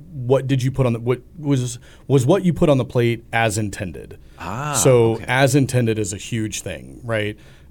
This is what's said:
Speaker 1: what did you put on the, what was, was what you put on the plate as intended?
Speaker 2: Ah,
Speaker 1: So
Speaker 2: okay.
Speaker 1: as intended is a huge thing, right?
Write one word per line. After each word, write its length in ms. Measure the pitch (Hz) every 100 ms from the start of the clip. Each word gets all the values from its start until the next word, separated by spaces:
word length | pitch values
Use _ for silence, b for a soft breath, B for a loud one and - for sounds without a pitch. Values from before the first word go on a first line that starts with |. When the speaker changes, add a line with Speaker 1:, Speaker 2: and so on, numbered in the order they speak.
| 160
Speaker 1:
what 340 | 147 120 - 135
did 160 | 135
you 80 | 131
put 140 | 139
on 80 | 123
the, 80 | 117
what 220 | 117 123 - -
was, 400 | 147 135 123 120 B B B
was 200 | 135 123
what 180 | 190
you 80 | 180
put 160 | 147 160
on 80 | 131
the 80 |
plate 400 | 120 127 120 117 -
as 240 | 117 113 104
intended? 600 | 107 - 92 65 50 - b b
Speaker 2:
Ah, 360 | 90 113 147
Speaker 1:
So 400 | 139 143 123 113
Speaker 2:
okay. 100 | 110 -
Speaker 1:
as 280 | 127 139
intended 440 | 143 127 123 113 110
is 140 | 98
a 40 | 101
huge 420 | - 117 110 -
thing, 400 | 98 73 65 67
right? 360 | 117 110 104 101 B B B